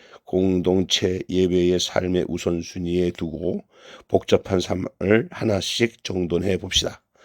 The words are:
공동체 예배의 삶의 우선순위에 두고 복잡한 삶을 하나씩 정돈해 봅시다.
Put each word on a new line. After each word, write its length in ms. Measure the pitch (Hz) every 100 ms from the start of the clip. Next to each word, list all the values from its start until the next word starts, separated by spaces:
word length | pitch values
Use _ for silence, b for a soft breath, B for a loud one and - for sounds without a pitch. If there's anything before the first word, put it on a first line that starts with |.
| B B -
공동체 960 | 92 95 92 87 92 90 - 98 92 -
예배의 520 | 90 92 90 87 90
삶의 460 | - - 92 90 -
우선순위에 840 | 87 - 87 85 - 87 87 87
두고 500 | 87 82 76 82 202 - B B B -
복잡한 540 | 98 - 101 - 95
삶을 680 | 87 92 - - 90 110 180
하나씩 760 | - 113 101 - - 117 -
정돈해 540 | - 92 87 85 92 92
봅시다. 440 | 95 - 90 - _ B